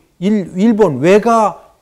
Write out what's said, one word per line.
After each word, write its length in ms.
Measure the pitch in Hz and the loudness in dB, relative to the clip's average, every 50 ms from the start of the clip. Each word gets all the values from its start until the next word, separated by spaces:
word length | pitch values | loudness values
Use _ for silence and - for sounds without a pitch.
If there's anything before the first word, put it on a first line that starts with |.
| _ _ _ _ | _ _ _ _
일-, 340 | 175 196 214 208 180 - 165 | -4 -2 -2 -2 -4 -6 -6
일본 420 | 185 196 233 233 202 220 175 139 120 | -2 0 0 2 2 0 0 0 0
외가 760 | 139 175 196 214 196 233 233 226 214 190 - - - _ _ _ | 0 2 2 2 2 2 0 0 0 -2 -4 -8 -16 _ _ _